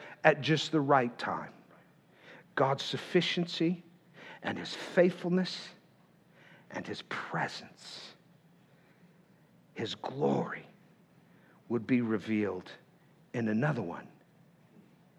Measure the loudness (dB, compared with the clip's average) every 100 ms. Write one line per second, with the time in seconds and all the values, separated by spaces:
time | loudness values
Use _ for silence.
0 | -14 4 4 4 2 2 2 2 6 6
1 | 4 -2 -4 -4 -8 -16 -20 -20 -20 _
2 | _ -20 -20 -20 -10 0 2 2 -2 -6
3 | 2 2 2 0 -2 0 0 0 -8 -20
4 | -20 -20 -20 -10 -6 -6 -8 -10 0 4
5 | 4 4 0 2 0 -6 -12 -18 -20 _
6 | _ _ _ -20 -20 -20 -12 -10 -8 -10
7 | -8 -8 -4 -4 -4 -6 -14 -18 -16 -16
8 | -16 -20 -20 -20 _ _ _ -20 -20 _
9 | -20 -20 _ _ _ _ _ -8 -6 -4
10 | -6 0 2 2 0 -8 -14 -20 -20 -20
11 | -20 -20 -20 -20 -20 -20 -4 -4 2 2
12 | 4 0 2 2 2 -2 -8 -18 -20 _
13 | _ -20 -8 -2 0 2 2 0 -4 -8
14 | -14 -20 _ _ -20 _ -20 -20 -20 -20
15 | -20